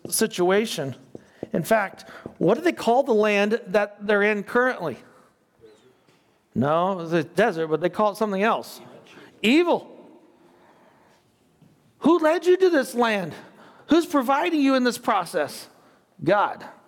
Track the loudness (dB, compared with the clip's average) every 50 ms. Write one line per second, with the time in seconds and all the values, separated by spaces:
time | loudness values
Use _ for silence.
0 | -12 -8 -4 -2 -2 -2 0 0 0 2 2 2 0 -2 -4 -6 -6 -8 -8 -12
1 | -16 -20 -20 -20 -20 _ _ _ -10 -6 -4 -4 0 0 0 0 0 -2 -8 -14
2 | -20 -20 -20 -18 -18 -16 -6 -2 0 0 2 2 0 -2 -2 -2 0 2 2 2
3 | 2 2 2 2 2 2 2 2 2 0 0 -4 -2 -2 0 0 0 -2 -6 -6
4 | -2 0 2 2 2 2 0 -2 -4 -2 0 0 0 0 -2 -4 -6 -8 -10 -10
5 | -14 -20 -20 _ _ _ _ _ _ _ _ _ -20 -20 -20 _ _ _ _ _
6 | _ _ _ _ _ _ _ _ _ _ -4 -2 0 0 2 0 0 -2 -2 -6
7 | -6 -4 -2 -2 -2 -2 0 0 0 0 0 -2 -2 -2 -2 -2 -2 -2 0 0
8 | 0 0 0 -2 -4 -2 -2 0 0 0 0 -2 -4 -10 -16 -20 -20 -20 -20 -20
9 | -20 -20 -20 -20 -20 -20 -10 _ 0 2 4 4 4 2 0 -2 -4 -10 -20 -20
10 | -20 -20 -20 -20 _ _ _ _ _ _ _ _ _ _ _ _ _ _ _ _
11 | _ _ _ _ _ _ _ _ _ _ _ _ -20 _ _ _ _ _ _ _
12 | 2 4 4 4 4 2 2 2 4 4 4 6 4 4 4 2 0 0 0 0
13 | 0 0 0 -2 -4 -6 -10 -14 -18 -20 -20 -20 -20 -20 -20 -18 -2 2 2 2
14 | 2 2 0 0 0 2 0 0 0 0 0 2 2 2 2 2 2 0 -2 -2
15 | -2 -2 -2 -2 -2 -2 -4 -4 -4 -4 -6 -14 -18 -20 _ _ _ _ _ _
16 | _ _ _ -6 0 2 2 2 2 0 -4 -8 -14 -18 -20 -20 _